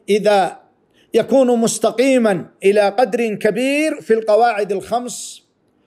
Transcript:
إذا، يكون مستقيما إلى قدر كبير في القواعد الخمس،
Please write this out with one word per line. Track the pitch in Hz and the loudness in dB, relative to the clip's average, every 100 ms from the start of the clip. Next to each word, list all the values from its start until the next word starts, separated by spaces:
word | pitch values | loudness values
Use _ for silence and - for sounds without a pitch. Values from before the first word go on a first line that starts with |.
| - | -2
إذا، | 202 196 202 165 - _ _ _ _ _ | 0 2 2 0 -6 _ _ _ _ _
يكون | 226 - 269 247 240 | -2 2 2 2 2
مستقيما | 226 - 226 214 269 262 220 180 - _ | 0 0 -2 0 2 2 2 -2 -6 _
إلى | 196 208 202 | 0 2 2
قدر | 202 254 233 233 202 | 0 -2 0 -4 -2
كبير | 214 202 262 285 311 294 | -4 -2 -2 -2 -2 -4
في | - | -2
القواعد | 220 220 208 240 208 190 | -2 2 2 2 0 -4
الخمس، | 196 - 233 247 - - - _ _ _ _ | -6 -4 -6 -6 -14 -16 -20 _ _ _ _